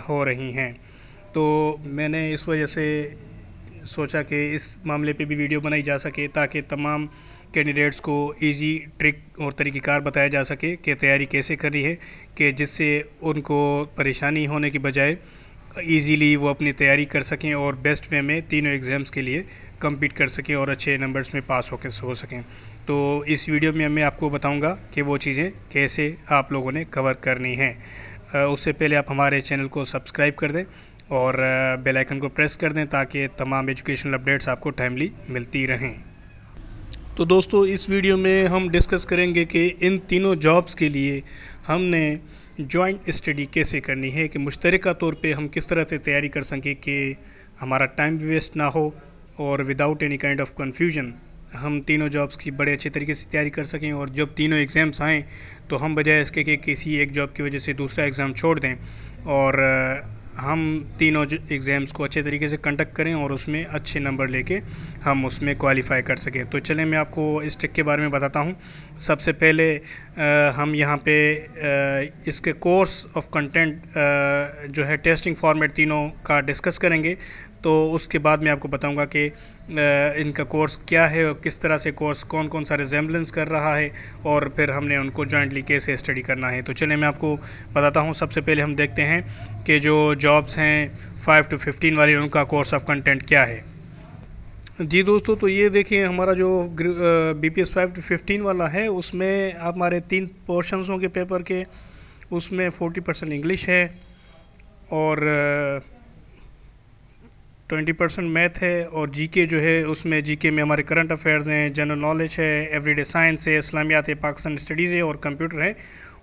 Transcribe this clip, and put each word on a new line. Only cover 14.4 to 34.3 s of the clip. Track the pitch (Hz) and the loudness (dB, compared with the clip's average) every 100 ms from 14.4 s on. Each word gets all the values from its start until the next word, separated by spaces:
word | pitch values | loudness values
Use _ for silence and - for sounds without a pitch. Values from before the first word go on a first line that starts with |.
| 147 | 0
होने | 147 147 | 0 -2
की | 143 | -2
बजाय | 139 135 143 175 - - - - - - | 0 2 2 0 -8 -20 -20 -20 -16 -8
ईजीली | 170 160 147 151 151 147 | 2 2 4 4 6 4
वो | 143 | 2
अपनी | 139 147 | 0 0
तैयारी | 139 139 143 143 | 4 4 4 2
कर | 147 | -2
सकें | - 151 156 | -2 -4 -2
और | 147 143 131 | -2 -2 0
बेस्ट | 139 143 - | 0 -2 -2
वे | 147 | -2
में | 143 160 | 0 -2
तीनों | 160 151 147 | 0 0 0
एग्जाम्स | 139 127 139 135 | -2 -2 -4 -4
के | 143 | -6
लिए | 127 147 196 - - - | -4 -4 -6 -14 -18 -6
कम्पीट | 151 143 143 | -4 -2 -2
कर | - 135 | 0 -2
सकें | - 139 143 | -2 -4 -2
और | 139 | -2
अच्छे | 135 - 135 | -2 -2 -2
नंबर्स | 135 135 127 | -2 -4 -4
में | 139 131 | -6 -2
पास | 127 - | -2 -2
होके, | 127 131 110 | -8 -8 -8
हो | 127 | -6
सकें। | 120 120 123 117 - - - - | -8 -8 -12 -12 -16 -18 -10 -2
तो | 143 143 147 147 | 0 2 0 0
इस | 143 - | -2 0
वीडियो | 151 156 | 2 2
में | 160 151 | 2 0
मैं | 151 | 2
आपको | 147 - 151 | 2 0 -2
बताऊंगा | 143 139 143 151 196 - | 0 -2 0 0 -2 -6
कि | - | -2
वो | 143 139 | 0 0
चीज़ें | 143 135 180 - - | 0 -2 -2 -6 -4
कैसे | 143 139 - 147 170 - | 0 0 0 -2 -4 0
आप | 143 135 | 2 2
लोगों | 139 131 | -2 -2
ने | 147 160 | -4 -4
कवर | - 131 | -2 0
करनी | 131 131 127 127 123 | 0 -2 -2 -2 -2
हैं। | 135 113 - - - - - 143 | -2 -2 -14 -16 -16 -16 -4 0
अ, | 143 | 2
उससे | 143 160 | 2 -2
पहले | 147 151 147 | 0 2 2
आप | 143 | 2
हमारे | 139 139 139 | 2 2 2
चैनल | - 139 135 | 0 -4 -2
को | 147 135 | -4 -4
सब्सक्राइब | 135 - - 147 | -6 -6 0 0
कर | 147 147 | 0 -2
दें | 160 190 - - - - | -2 -6 -12 -20 -20 -4
और, | 135 127 131 | 0 2 2
अ, | 131 131 131 127 | 0 2 0 0
बेल | 131 131 | 0 0
आइकन | 131 139 | 0 -4
को | 139 | -2
प्रेस | - 151 - | 0 0 0
कर | 160 | -2
दें | 151 147 | -2 -2
ताकि | 143 135 143 135 | -2 -2 -4 -4
तमाम | - 131 135 135 | -4 -2 0 -2
एजुकेशनल | 127 - 135 143 | -4 -4 -4 -2
अपडेट्स | 131 131 | -2 0